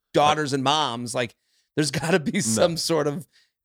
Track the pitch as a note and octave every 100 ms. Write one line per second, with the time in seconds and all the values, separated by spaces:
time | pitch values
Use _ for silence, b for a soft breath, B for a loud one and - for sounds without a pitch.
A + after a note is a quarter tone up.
0 | _ D3+ D3 D3+ D3 C#3 C3 D3+ C#3 A#2+
1 | A#2+ B2+ A#2+ _ _ _ _ - D3+ D3
2 | D#3+ F#3 C#3+ G#3 G#3+ A3 F3+ E3 - D#3+
3 | D3 D#3 - b b _